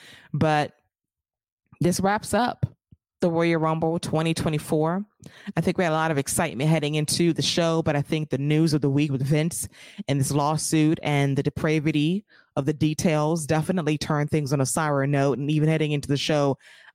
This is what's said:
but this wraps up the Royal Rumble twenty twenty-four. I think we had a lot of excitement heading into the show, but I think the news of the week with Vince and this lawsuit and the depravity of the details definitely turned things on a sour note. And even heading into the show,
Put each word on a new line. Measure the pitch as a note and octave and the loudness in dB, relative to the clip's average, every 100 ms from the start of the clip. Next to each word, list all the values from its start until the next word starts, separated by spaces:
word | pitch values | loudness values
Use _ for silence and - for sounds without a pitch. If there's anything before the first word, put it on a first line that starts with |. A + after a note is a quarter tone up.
| - - - | -20 -20 -10
but | D3 D#3 D3+ C#3+ - _ _ _ _ _ _ _ _ _ - | -2 2 2 0 -8 _ _ _ _ _ _ _ _ _ -2
this | G#3+ F3 | 0 2
wraps | F#3+ G#3+ - | 0 -2 0
up | G3+ A#3+ - - - _ - _ _ | 0 0 -2 -8 -8 _ -20 _ _
the | F3+ | 0
Royal | E3 E3+ E3 | 2 2 2
Rumble | D#3+ D#3+ E3 E3+ | 0 0 0 -2
twenty | - D#3 E3 | -2 -2 0
twenty-four. | E3 E3 D3+ - D#3 D#3+ F3+ G#3 _ - - - F#3 | -2 -2 -4 -2 0 0 -2 -6 _ -20 -18 -8 -2
I | |
think | E3+ - | -2 0
we | |
had | F3 | 0
a | D#3 | 0
lot | D#3+ | 0
of | C#3+ | 0
excitement | - - E3 E2+ D#3 | -2 -2 -2 -2 2
heading | D#3+ D3 D3+ | 2 0 -2
into | D3+ - E3+ | -2 0 0
the | D#3 | 2
show, | C#3+ - E3 E3 | -2 0 0 0
but | E3 C#3+ | 0 -2
I | |
think | C#3+ D#3+ D#3 | -2 -4 -4
the | D#3+ | -4
news | C#3+ D3+ D#3+ | 0 2 2
of | D3 | 2
the | C#3+ | 2
week | C#3 D3+ | 0 0
with | C3+ | -2
Vince | C3+ D3+ D#3+ - - - - - - | 0 0 0 -4 -10 -14 -20 -14 -4
and | C#3+ | -2
this | C3+ | 0
lawsuit | C#3 D3 D#3 - D#3 D3+ D#3+ | 0 0 0 0 2 2 2
and | - C#3+ C#3+ C#3 | 0 0 2 0
the | |
depravity | C#3+ - D#3+ D#3 D3 D3+ D3+ F#3+ - _ _ - | -2 -2 -2 0 0 0 0 -2 -6 _ _ -4
of | C#3 | -2
the | |
details | D3+ D#3 D3+ E3+ D3+ D3+ E3+ D3 | 0 0 2 2 2 2 0 0
definitely | D#3 D3+ F#3 D3+ D3+ | -2 0 -2 0 -2
turned | - D3+ D3 | -2 -2 0
things | D#3 C#3 | -2 0
on | C#3+ | 0
a | C3 | 0
sour | - D#3 C#3+ C3+ | 0 0 0 0
note. | C#3+ C#3 A#2+ | 2 2 0
And | C#3+ | 0
even | D#3 D#3 | 2 2
heading | D#3+ D#3 | 2 0
into | D3 C3+ | -2 -2
the | C#3 | -2
show, | - D3+ C#3+ C3 - - - | 0 2 2 0 -8 -20 -20